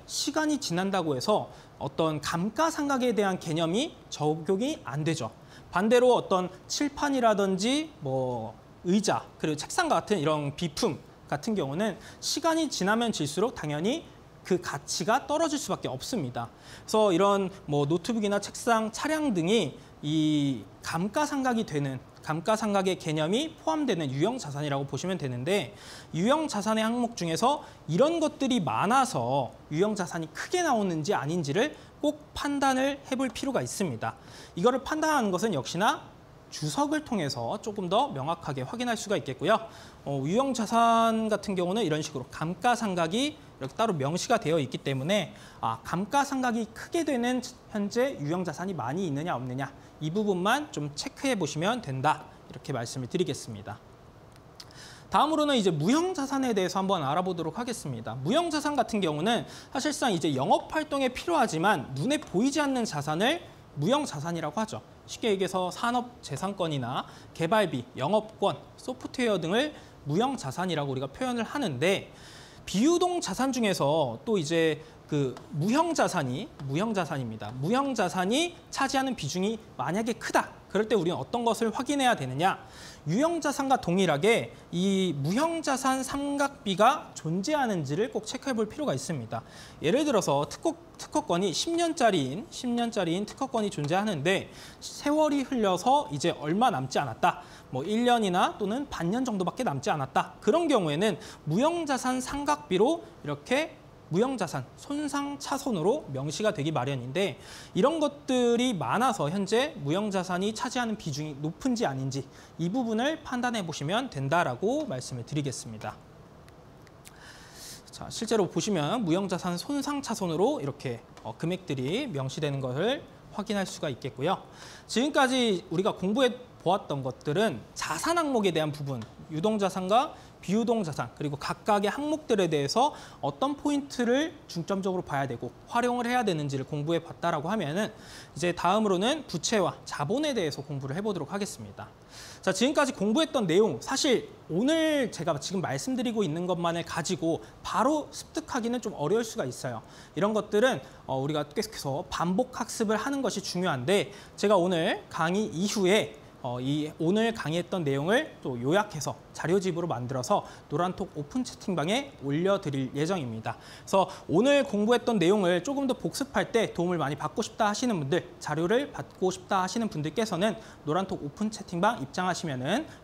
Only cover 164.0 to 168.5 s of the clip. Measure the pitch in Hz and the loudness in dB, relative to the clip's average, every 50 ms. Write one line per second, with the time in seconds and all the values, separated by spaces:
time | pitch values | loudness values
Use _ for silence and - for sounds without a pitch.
164 | 175 - - - - - 143 185 240 285 285 277 269 269 - 202 214 220 240 240 | 2 2 -2 -10 -4 2 4 6 6 6 6 4 4 2 0 0 4 4 4 4
165 | - 240 233 202 170 170 214 214 190 175 180 175 175 277 277 277 277 254 247 - | 4 2 2 4 6 6 6 6 4 4 2 2 0 -2 -2 0 0 0 -2 -2
166 | - 165 - - 262 - - 214 175 - - 226 202 - - - 170 180 180 160 | -4 -4 -4 -4 -6 -2 0 -2 0 2 2 2 2 2 0 0 0 2 2 0
167 | 139 139 147 139 151 151 - - 214 - - - 220 208 208 - 262 247 214 165 | 0 -2 -2 -4 -6 -4 -2 -4 -4 -4 -2 0 0 0 2 0 0 0 0 0
168 | 143 135 180 170 - - - - - 156 | 0 0 0 0 0 -4 -12 -12 -6 -4